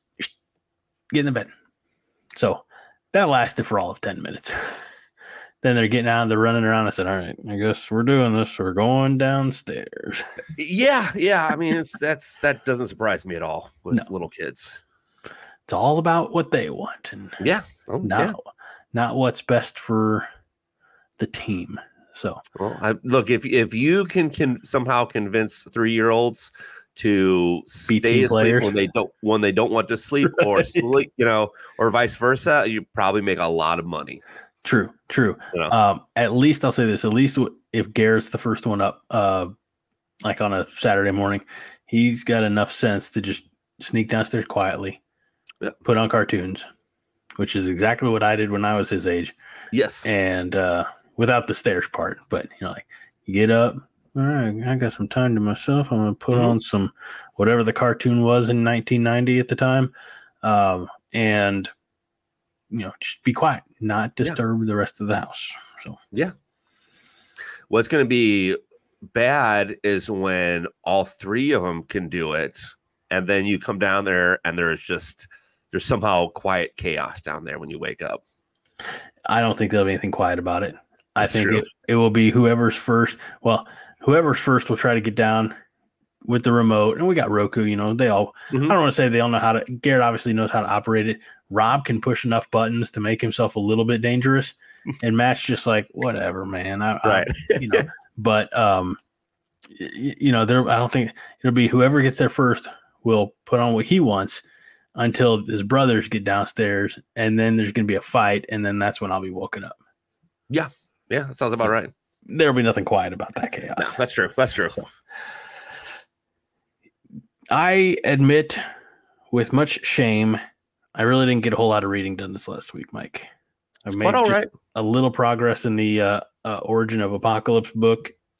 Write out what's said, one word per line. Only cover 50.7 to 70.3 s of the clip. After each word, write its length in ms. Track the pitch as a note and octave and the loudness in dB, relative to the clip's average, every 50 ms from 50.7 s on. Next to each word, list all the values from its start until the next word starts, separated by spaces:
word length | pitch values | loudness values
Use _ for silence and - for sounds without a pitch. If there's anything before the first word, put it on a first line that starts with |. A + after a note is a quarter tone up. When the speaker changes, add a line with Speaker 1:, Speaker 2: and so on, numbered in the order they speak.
| F2 F2 E2 - - _ _ _ _ | 0 -2 -2 -6 -10 _ _ _ _
Speaker 1:
without 320 | - A#2 A#2 B2 A#2+ A#2 - | 0 2 2 2 2 0 -2
the 60 | G#2 | -4
stairs 340 | - - D3 F#2+ F2+ - - | -2 -2 -2 0 -2 -4 -6
part, 280 | - - E2 F2+ - - - - | -6 -6 -6 -6 -6 -10 -10 -8
but, 160 | G2 F#2 - - - - | -6 -6 -6 -8 -14 -12
you 40 | F#2+ F#2 | -12 -12
know, 20 | |
like, 160 | F#2 - - _ - - - _ _ _ _ | -12 -12 -18 _ -20 -20 -20 _ _ _ _
you 100 | - F#2+ | -2 0
get 160 | G2+ A2 A2 | 2 4 6
up, 240 | A2+ A#2 A#2 A#2+ B2+ C3+ - _ _ _ _ _ - | 6 6 4 2 0 -4 -14 _ _ _ _ _ -4
"All 80 | C#3 | -2
right, 400 | C3+ C#3 D3+ C#3 A#2+ A2 G#2 A2+ A#2 | 0 0 0 0 -2 -2 -4 -4 -4
I 120 | B2+ C3 | -2 -2
got 160 | B2+ B2 A2 | 0 -2 -2
some 160 | - - G#2 G2+ | -4 -4 -6 -4
time 260 | - - B2+ B2 A#2 | 0 0 2 2 2
to 60 | G#2+ | 2
myself. 500 | G#2 G#2 G2+ - - - C#3 C#3+ C#3 C#3 | 0 0 -2 -2 -2 0 0 0 0 0
I'm 80 | B2 A2 | 0 0
gonna 160 | G#2+ G#2 G#2 | 0 0 -2
put 220 | - - - B2 | -4 -2 0 2
Speaker 2:
Mm-hmm. 80 | A#2+ A#2+ A#2+ | 2 4 4
Speaker 1:
on 100 | A#2 A2 | 2 0
some, 320 | - - - G2+ G2 F#2+ - - - - - - - - _ | 0 -2 -2 0 -2 -2 -4 -10 -20 -18 -18 -18 -20 -10 _
whatever 300 | - G2+ A2 A#2+ A#2 A2+ | 0 2 4 4 4 2
the 80 | A2 | 0
cartoon 500 | G#2+ - B2+ A#2+ A2+ - - B2 A#2+ A#2+ | 0 2 2 0 0 2 2 2 2 4
was 260 | A#2 A#2 A#2+ B2 A#2+ A2+ | 4 4 4 4 4 2
in 140 | A#2+ A#2+ | 2 2
nineteen 400 | A#2 A#2 A#2+ A#2 A2+ - B2+ A#2+ | 2 2 0 0 0 0 0 2
ninety 380 | A#2 A#2 A#2 A#2+ B2 B2+ B2 B2+ | 2 2 2 2 2 2 2 2
at 80 | B2 - | 2 0
the 80 | C3 | 0
time, 360 | - C3 C3 C3 C3+ C3 B2+ - - - - - - - _ _ _ - | 0 2 2 4 2 2 0 -4 -10 -20 -20 -20 -20 -20 _ _ _ -2
um, 440 | G#2+ G#2+ G#2 G2+ F#2+ F#2 F2+ F2 - - - _ _ | 0 2 4 4 2 2 -2 -4 -10 -14 -20 _ _
and, 560 | - A2+ A2+ G#2+ G#2 G#2 G2+ G2 G2+ G2 F#2 - - _ _ _ _ _ _ _ _ _ _ _ _ _ _ _ _ _ _ - | -2 0 2 2 4 4 2 2 0 -2 -4 -6 -12 _ _ _ _ _ _ _ _ _ _ _ _ _ _ _ _ _ _ -10
you 80 | - A#2 | -8 -8
know, 140 | G2+ F2+ - - | -6 -8 -10 -10
just 220 | - - - - | -10 -12 -8 -4
be 120 | - B2+ A#2 | -2 -2 0
quiet, 280 | - E3 D#3 C3+ - - _ _ - | 2 2 0 0 -2 -6 _ _ -8
not 320 | A2 G#2+ G#2 G#2+ G#2+ - - | -4 -2 -2 -2 -2 -4 -2
Speaker 2:
Yeah. 80 | - A#2+ | -4 -4
Speaker 1:
disturb 400 | E3 D#3+ - A#2 A2+ A2+ A2+ A2+ | -2 -2 -2 -2 -2 0 0 -2
the 80 | A2 G#2 | 0 0
rest 240 | G#2 G2+ - - - | -2 -2 -4 -6 -6
of 40 | G#2 G2+ | -4 -4
the 80 | G#2 | -2
house." 360 | - - - - - - - - - - - - - - | -4 -4 -8 -10 -10 -10 -10 -10 -14 -18 -20 -20 -20 -18
So 140 | - - - _ _ | -18 -18 -20 _ _
Speaker 2:
Yeah. 200 | - A2 D#3+ F#3 - _ _ _ _ _ _ _ _ _ _ _ _ _ _ _ _ _ _ _ - - - - - - - - | -6 -4 -4 -4 -6 _ _ _ _ _ _ _ _ _ _ _ _ _ _ _ _ _ _ _ -20 -18 -16 -16 -18 -20 -6 -2
What's 200 | G#2 A2+ A2+ - | 0 0 2 2
gonna 160 | E3 D3+ C3 | 2 2 2
be 520 | A#2 B2 A#2+ A#2 G#2+ G#2 G2+ F#2+ F#2 F#2 - - _ _ _ _ _ _ _ - F#2 - | 4 4 4 4 4 4 2 2 0 -2 -4 -6 _ _ _ _ _ _ _ -14 -6 -2
bad 600 | A#2 A#2 B2 C#3+ D3 B2+ A2 G#2 G#2 G2+ G2 G#2+ - | 0 2 2 2 2 2 2 2 2 0 -2 -4 -4
is 280 | - G#2 G2+ F#2+ - - | -2 0 0 0 -2 -4
when 560 | G#2+ F#2+ F#2+ F#2+ | -4 -4 -2 -2